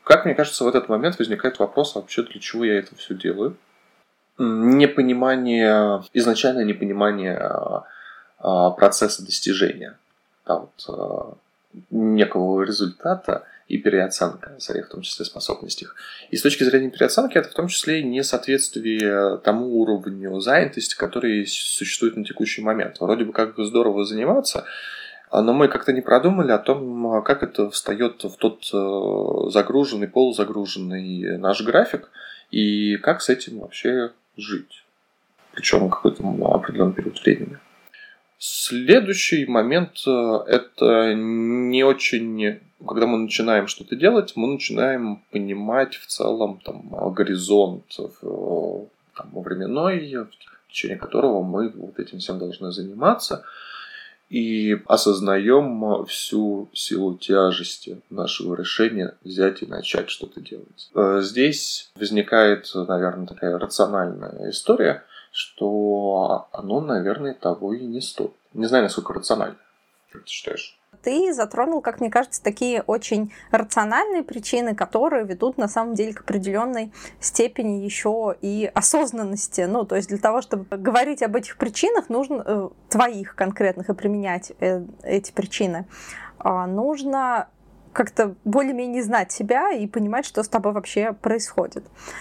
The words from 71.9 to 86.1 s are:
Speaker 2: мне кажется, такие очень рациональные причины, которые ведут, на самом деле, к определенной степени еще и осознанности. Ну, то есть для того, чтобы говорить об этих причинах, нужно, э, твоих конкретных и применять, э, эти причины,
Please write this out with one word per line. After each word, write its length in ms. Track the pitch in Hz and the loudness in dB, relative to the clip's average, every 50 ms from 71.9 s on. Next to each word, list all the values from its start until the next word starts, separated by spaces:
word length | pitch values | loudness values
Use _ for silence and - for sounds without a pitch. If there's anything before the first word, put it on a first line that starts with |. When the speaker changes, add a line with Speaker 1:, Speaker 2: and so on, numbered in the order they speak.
| 220 - | -4 -4
Speaker 2:
мне 100 | 247 226 | -2 0
кажется, 320 | 214 240 262 - - - | 2 2 0 0 -4 -4
такие 400 | - - 208 - 254 247 247 220 | -4 -4 -2 0 -2 -2 0 -2
очень 500 | - - 214 233 220 - 220 208 214 208 - - - - | 0 0 -2 -2 -2 -2 -2 -2 -2 -4 -8 -14 -4 0
рациональные 720 | - 226 226 214 - 233 214 214 226 277 392 440 392 339 302 | 0 0 0 0 0 0 0 2 2 2 2 2 0 -2 -4
причины, 500 | - - 247 208 - - 240 240 233 214 | -4 -8 -10 -6 -2 -2 0 0 0 -2
которые 500 | 214 190 - - 220 254 330 302 254 220 | -2 -2 0 0 2 2 2 2 0 0
ведут, 320 | 196 185 180 226 262 262 - | -2 -4 -2 -2 -2 0 -2
на 100 | 233 208 | -2 -2
самом 260 | - 226 226 233 233 | 0 -2 -2 -2 -2
деле, 200 | 202 214 220 208 | -2 -2 -2 -6
к 80 | - | -8
определенной 720 | - - 202 202 185 196 196 208 233 254 254 233 220 214 - - - - - - | -6 -4 -4 -2 -2 -2 0 0 0 -2 -2 -4 -6 -8 -12 -16 -20 -20 -14 -8
степени 640 | - - - - 226 240 - - 233 214 208 202 196 | -6 -2 0 2 2 2 0 -2 -4 -2 -2 -4 -4
еще 500 | 202 208 - - 214 214 226 226 208 180 - | -6 -6 -4 -2 -2 0 0 -2 -2 -4 -4
и 300 | - 202 202 208 214 190 - | -4 -4 -2 -2 -4 -2 0
осознанности. 880 | 208 208 - - 320 320 254 - 233 214 196 196 202 - - - - 180 175 | 0 2 2 2 2 0 0 -2 -4 -6 -6 -6 -6 -6 -6 -4 -2 -2 0
Ну, 160 | 196 247 214 | 0 -2 -2
то 100 | 202 190 190 | -2 -2 -2
есть 100 | - - | -2 -2
для 80 | 196 202 | -2 0
того, 240 | - 220 220 247 | 0 2 2 0
чтобы 240 | 254 - - 202 190 - - 196 | -2 -4 -4 -6 -6 -6 -8 -4
говорить 440 | 190 196 220 240 262 294 294 277 | -2 2 2 2 2 2 0 -2
об 140 | 247 220 208 | -2 -2 -2
этих 220 | 247 208 - - - | -2 -4 -6 -6 -6
причинах, 520 | 233 233 214 - - 415 466 403 - - | -4 -4 -2 0 2 2 2 2 0 0
нужно, 340 | 226 240 277 262 294 247 - | -2 -2 -2 -2 -4 -4 -2
э, 240 | - 214 208 196 - - - _ - | -2 -2 -2 -2 -4 -8 -14 _ 0
твоих 460 | - 208 247 240 233 202 196 - - | 2 4 4 2 0 -4 -10 -10 -6
конкретных 540 | - 196 190 202 - 208 190 185 185 185 - | -4 -4 -2 0 2 2 2 0 0 -4 -6
и 40 | 196 | -4
применять, 600 | 185 - 208 208 208 196 190 175 180 180 - - - | -2 -2 -2 -2 -2 -2 -4 -4 -6 -6 -10 -8 -4
э, 240 | - 185 185 180 175 - - - - | -2 0 0 -2 -4 -8 -14 -12 -6
эти 280 | - - 202 202 - | -2 -2 -2 -2 -2
причины, 540 | - - 202 202 - - 214 185 170 165 185 - - - - - | -4 -4 -4 -4 -2 -2 -2 -2 -2 -4 -6 -10 -14 -20 -20 -18